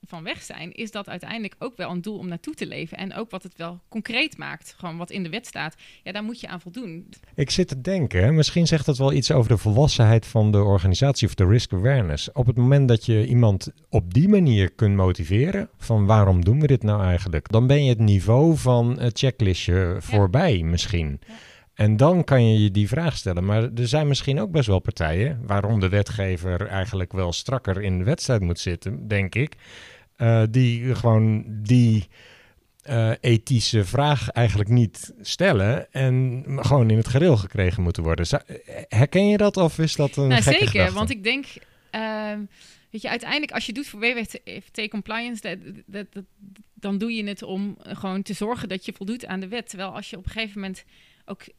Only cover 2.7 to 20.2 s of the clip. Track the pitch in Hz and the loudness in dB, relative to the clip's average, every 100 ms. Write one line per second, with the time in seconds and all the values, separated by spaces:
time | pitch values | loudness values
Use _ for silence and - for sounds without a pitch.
2.7 | 127 160 - 190 - 226 185 185 _ 165 | -10 -12 -12 -12 -12 -12 -14 -18 _ -16
3.7 | 175 _ 226 202 233 311 - 143 147 - | -16 _ -12 -8 -4 -6 -8 -14 -14 -18
4.7 | - 180 165 170 202 175 185 240 - 151 | -16 -12 -12 -12 -10 -8 -10 -12 -12 -12
5.7 | - - - - 196 214 233 - 180 175 | -12 -20 -20 -14 -10 -10 -12 -14 -14 -14
6.7 | 185 233 165 - - _ - 135 - 180 | -14 -14 -14 -18 -20 _ -6 -2 0 -2
7.7 | 131 127 190 135 92 104 156 147 - 165 | -2 -4 -2 -2 2 4 4 2 2 2
8.7 | 160 - 135 135 147 117 156 110 107 110 | 2 0 0 2 2 2 2 4 2 2
9.7 | 104 147 - 110 113 - 113 107 104 101 | 4 4 6 6 6 2 2 4 4 4
10.7 | 98 95 90 135 131 98 - 92 117 - | 4 2 2 2 2 -2 2 4 4 2
11.7 | 95 107 139 92 73 - - 123 120 123 | -2 2 2 0 -4 -6 -2 0 2 4
12.7 | 143 135 117 - 110 107 120 117 95 - | 6 6 2 2 2 4 4 4 2 -4
13.7 | - _ 113 87 92 180 208 165 110 92 | -16 _ -2 2 2 6 6 6 4 2
14.7 | - 107 101 92 90 78 101 147 196 - | 2 2 4 2 0 0 0 0 -2 -6
15.7 | _ - 113 101 110 98 92 87 131 151 | _ -2 0 4 6 6 4 4 2 4
16.7 | 135 107 104 92 87 - 80 - 110 127 | 2 2 0 2 0 0 -4 0 2 4
17.7 | 143 143 117 110 101 87 120 160 156 120 | 4 2 2 4 4 4 4 4 4 2
18.7 | 123 117 123 120 - 135 - 98 90 - | 2 2 0 -4 0 -2 0 0 0 0
19.7 | 90 90 95 - 104 | 0 0 -4 -2 2